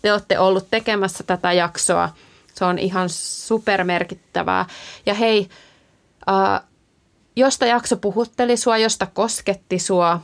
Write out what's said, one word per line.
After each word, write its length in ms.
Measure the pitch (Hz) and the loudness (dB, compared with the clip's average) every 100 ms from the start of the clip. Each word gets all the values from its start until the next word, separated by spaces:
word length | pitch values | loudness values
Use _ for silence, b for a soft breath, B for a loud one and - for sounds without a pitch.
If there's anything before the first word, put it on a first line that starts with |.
Te 100 | 214 | 2
olette 260 | 208 - 170 | 0 0 2
ollut 280 | 190 190 185 | 4 2 0
tekemässä 540 | 220 226 208 190 - | -4 -2 -2 -2 -4
tätä 280 | - 175 180 | -4 -2 2
jaksoa. 580 | 180 170 - - 175 170 b b b b | 0 0 -2 0 0 0 b b b b
Se 100 | - | -4
on 140 | 180 180 | -2 0
ihan 300 | 190 185 180 | -2 -2 -4
supermerkittävää. 1600 | - - - - 220 220 190 180 175 170 - _ 175 175 185 180 B B B - | -6 -10 -12 -4 -2 0 -2 0 -2 -4 -8 _ -4 0 0 -2 B B B -4
Ja 80 | |
hei, 340 | 202 233 214 190 b b b b b _ _ - | 0 2 2 0 b b b b b _ _ -2
äh, 320 | 190 190 - - _ _ _ _ _ _ - | 2 2 0 -4 _ _ _ _ _ _ 2
jos 220 | 269 - | 2 2
tää 100 | 240 | 2
jakso 280 | 240 - 202 | 2 0 -2
puhutteli 600 | 208 196 226 - 240 240 | 0 -2 -4 -2 0 2
sua, 220 | 240 226 | 2 2
jos 200 | 220 - | 2 0
tää 100 | 190 | -4
kosketti 640 | - 220 - - 190 _ 185 | -2 -4 -2 -4 -6 _ -4
sua 420 | - 185 170 170 | 0 2 2 0